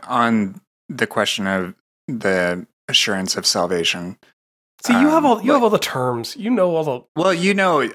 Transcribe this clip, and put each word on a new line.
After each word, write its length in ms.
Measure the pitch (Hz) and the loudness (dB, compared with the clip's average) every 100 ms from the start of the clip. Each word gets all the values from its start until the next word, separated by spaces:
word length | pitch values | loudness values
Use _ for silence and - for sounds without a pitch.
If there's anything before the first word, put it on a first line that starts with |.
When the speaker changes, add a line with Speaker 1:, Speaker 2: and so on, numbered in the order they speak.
Speaker 1:
on 580 | - 123 117 110 98 98 _ _ - | -2 0 2 2 0 -6 _ _ -16
the 180 | 123 110 | -6 -4
question 400 | 113 101 - 98 | 0 -2 -2 -2
of 260 | 95 90 - _ _ - | -2 -4 -10 _ _ -10
the 600 | 120 98 92 90 90 - _ - | -4 0 0 0 -4 -10 _ -2
assurance 480 | - - 98 92 - | 0 0 -2 -2 -2
of 120 | - | -2
salvation. 680 | 101 87 87 82 92 87 - _ _ _ _ _ _ | 0 0 0 -2 -4 -8 -12 _ _ _ _ _ _
Speaker 2:
See, 80 | - | 0
you 140 | 240 294 | 2 4
have 140 | 320 | 4
Speaker 1:
Um, 20 | 285 | 4
Speaker 2:
all, 160 | 220 | 2
you 120 | 220 | 2
have 80 | 294 | 2
Speaker 1:
like 20 | |
Speaker 2:
all 60 | 226 | 4
the 80 | 185 | 2
terms. 560 | - 131 127 120 117 - | 0 -2 -2 -2 -6 -6
You 140 | 208 | -2
know 240 | 233 180 160 | 0 2 0
all 80 | |
the 180 | 151 123 - 160 | -2 -6 -6 0
Speaker 1:
Well, 180 | 185 | 0
you 200 | 170 190 | 2 2
know, 360 | 202 190 151 120 | 2 2 2 0